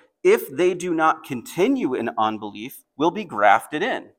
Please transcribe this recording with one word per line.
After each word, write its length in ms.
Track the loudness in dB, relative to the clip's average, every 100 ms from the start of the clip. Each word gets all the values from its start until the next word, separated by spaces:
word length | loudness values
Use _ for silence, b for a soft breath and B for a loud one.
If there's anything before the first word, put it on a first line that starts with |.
| B _
if 260 | 2 2 0
they 240 | -2 0
do 200 | 0 -4
not 320 | 0 0 0 -6
continue 680 | -10 -6 0 0 0 -2
in 180 | -4 -4 -2
unbelief, 680 | -2 -2 -8 -12 -14 -16 _ -2
will 160 | -2
be 140 | -2 -6
grafted 580 | 4 6 6 2 -4
in. 300 | -2 -4 -8